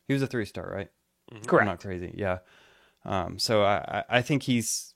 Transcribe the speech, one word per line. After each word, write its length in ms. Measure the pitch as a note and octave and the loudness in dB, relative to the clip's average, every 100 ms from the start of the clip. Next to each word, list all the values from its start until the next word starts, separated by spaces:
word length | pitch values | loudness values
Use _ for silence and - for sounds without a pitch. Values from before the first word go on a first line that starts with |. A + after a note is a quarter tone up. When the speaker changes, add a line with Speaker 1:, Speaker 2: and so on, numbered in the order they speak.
| - | -2
Speaker 1:
he 60 | |
was 80 | C#3 | 0
a 60 | C3 | 0
three-star, 440 | B2 G2+ F#2 F2+ | -2 -4 -8 -8
right? 140 | F#2 G2 _ _ _ - | -8 -8 _ _ _ -20
Speaker 2:
Mm-hmm. 60 | G#2+ | -12
Speaker 1:
I'm 80 | |
Speaker 3:
Correct. 220 | G#2 D#3 G#2+ | 2 4 4
Speaker 1:
not 120 | F2 | 0
crazy. 320 | G2+ F2+ F2+ F2 | -6 -6 -6 -4
Yeah. 240 | G2 F#2 - - - _ _ _ | -2 -2 -6 -20 -20 _ _ _
Um, 340 | G2 F#2+ F2 F#2 | -4 -4 -4 -4
so 260 | - G#2+ | 2 4
I, 400 | G2+ G2 - G#2 - | 4 2 -2 -6 0
I, 80 | B2 | 0
I 20 | |
think 220 | - C#3 | 2 0
he's, 520 | - A#2+ A2 - - | 2 0 0 -6 -8